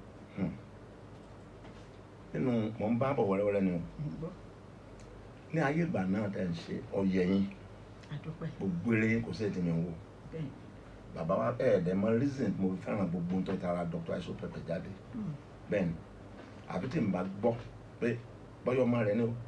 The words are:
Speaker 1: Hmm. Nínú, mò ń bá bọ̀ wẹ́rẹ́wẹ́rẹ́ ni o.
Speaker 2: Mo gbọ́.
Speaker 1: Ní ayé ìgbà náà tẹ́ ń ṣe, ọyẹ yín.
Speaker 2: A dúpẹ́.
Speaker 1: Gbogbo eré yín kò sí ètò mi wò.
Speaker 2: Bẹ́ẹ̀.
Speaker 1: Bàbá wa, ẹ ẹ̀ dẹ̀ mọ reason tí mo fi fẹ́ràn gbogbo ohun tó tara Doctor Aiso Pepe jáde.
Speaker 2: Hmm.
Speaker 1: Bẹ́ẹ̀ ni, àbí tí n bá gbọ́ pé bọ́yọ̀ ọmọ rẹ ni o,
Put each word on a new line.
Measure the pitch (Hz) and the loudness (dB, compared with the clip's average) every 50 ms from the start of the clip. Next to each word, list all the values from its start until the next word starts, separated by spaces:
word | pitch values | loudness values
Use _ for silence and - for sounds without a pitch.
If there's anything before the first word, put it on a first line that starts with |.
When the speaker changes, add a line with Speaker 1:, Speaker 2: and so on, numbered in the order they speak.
| - - - - - - | -16 -16 -16 -16 -16 -12
Speaker 1:
Hmm. | - 101 95 82 - - - - - - - - - - - - - - - - - - - - - - - - - - - - - - - - - - - - | -6 -4 -2 -2 -2 -6 -10 -14 -16 -16 -16 -16 -16 -16 -16 -16 -16 -16 -16 -16 -18 -16 -16 -16 -16 -16 -16 -16 -16 -16 -16 -18 -18 -18 -18 -18 -18 -18 -12 -6
Nínú, | - - 147 131 120 117 110 107 113 | -2 0 2 4 4 4 4 2 0
mò | - 101 107 | 0 2 2
ń | 120 117 | 4 4
bá | 131 135 143 | 4 4 4
bọ̀ | 127 113 | 4 4
wẹ́rẹ́wẹ́rẹ́ | 98 95 98 104 104 101 101 98 | 4 4 4 4 4 4 6 4
ni | 92 87 | 4 4
o. | 85 82 - - - | 2 -2 -4 -6 -4
Speaker 2:
Mo | 73 73 | -4 -4
gbọ́. | - - 156 175 - - - - - - - - - - - - - - - - - - - - - - - - | -4 -4 -6 -8 -8 -10 -14 -16 -16 -16 -18 -18 -18 -18 -18 -16 -16 -16 -16 -16 -16 -16 -16 -16 -16 -16 -10 -4
Speaker 1:
Ní | - 160 | 0 2
ayé | 147 139 147 165 175 | 4 4 4 4 2
ìgbà | 160 123 98 95 | 2 2 2 2
náà | 92 - - 110 98 | 2 2 2 2 0
tẹ́ | 98 101 95 | 0 0 0
ń | 87 85 | 0 -2
ṣe, | 85 - - - - - - - | -2 -4 -4 -6 -6 -4 -2 0
ọyẹ | 98 98 95 92 95 90 | 2 4 4 6 6 6
yín. | 90 98 98 98 98 - - - - - - - - - - - - | 6 6 6 4 2 0 -8 -14 -16 -16 -16 -16 -16 -16 -16 -12 -8
Speaker 2:
A | 151 | -8
dúpẹ́. | 147 - 165 156 - 165 160 - | -8 -6 -6 -8 -6 -6 -6 -4
Speaker 1:
Gbogbo | - 202 196 170 170 98 117 113 | -2 -2 0 0 2 2 4 6
eré | 110 110 110 | 6 6 6
yín | 113 117 113 | 4 4 2
kò | - 87 | 0 -2
sí | - 110 | -2 0
ètò | 101 87 92 90 | 0 0 2 2
mi | 85 82 | 2 4
wò. | 82 85 87 85 - - - - - - - | 2 2 0 -2 -8 -12 -14 -16 -16 -14 -10
Speaker 2:
Bẹ́ẹ̀. | - 160 151 135 - - - - - - - - - - - - - | -8 -6 -6 -6 -8 -10 -14 -16 -16 -16 -16 -16 -16 -16 -14 -10 -8
Speaker 1:
Bàbá | - 85 82 85 | -4 0 2 4
wa, | - - - - | 4 4 2 2
ẹ | 120 - 127 | 4 6 6
ẹ̀ | 104 95 85 | 6 6 6
dẹ̀ | 87 92 | 4 4
mọ | 98 98 110 | 4 6 6
reason | 113 117 135 143 135 135 123 98 90 | 6 6 6 4 2 2 2 2 2
tí | 82 95 | 2 2
mo | 92 | 2
fi | 92 92 | 0 0
fẹ́ràn | - - 113 107 95 85 | -2 -2 0 0 2 2
gbogbo | 82 90 85 87 92 | 0 0 0 0 0
ohun | 95 90 | 0 0
tó | - 95 | 0 0
tara | 87 - 87 87 87 87 | 0 0 0 0 0 0
Doctor | 85 82 85 - - 90 | 0 -2 -2 -2 -2 -2
Aiso | 92 87 - - | -2 -2 -4 -6
Pepe | - - 85 - 80 - | -6 -6 -6 -6 -6 -4
jáde. | - 82 90 95 98 98 - - - | -2 -2 -2 -4 -6 -10 -10 -12 -10
Speaker 2:
Hmm. | - 226 214 170 147 - - - - - - | -6 -6 -4 -4 -4 -6 -8 -14 -16 -12 -4
Speaker 1:
Bẹ́ẹ̀ | - - 101 - | 0 2 2 4
ni, | 85 82 80 - - - - - - - - - - - - - - | 2 0 -2 -6 -12 -16 -16 -16 -16 -14 -16 -16 -16 -16 -14 -10 -6
àbí | - 92 90 - | -4 -4 -2 0
tí | - 160 | 0 2
n | 117 98 95 | 2 4 2
bá | 92 92 95 98 | 2 0 -2 -2
gbọ́ | 104 107 117 117 - - - - - - - - | 2 2 2 2 2 -2 -10 -12 -14 -16 -16 -6
pé | - - 120 117 - - - - - - - - - - | 0 0 0 0 0 -4 -10 -14 -16 -16 -16 -14 -6 -2
bọ́yọ̀ | 120 131 131 123 | 2 4 4 6
ọmọ | 117 120 117 113 | 6 6 4 4
rẹ | 104 104 | 4 4
ni | 113 117 | 4 4
o, | 113 - - - | 2 0 -2 -6